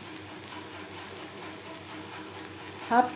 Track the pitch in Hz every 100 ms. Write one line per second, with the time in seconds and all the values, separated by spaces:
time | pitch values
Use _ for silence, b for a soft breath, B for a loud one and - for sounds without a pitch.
0 | - - - 92 - - - - - -
1 | - 381 - - 320 320 - 330 - 320
2 | - - - - - - - - - 233
3 | 247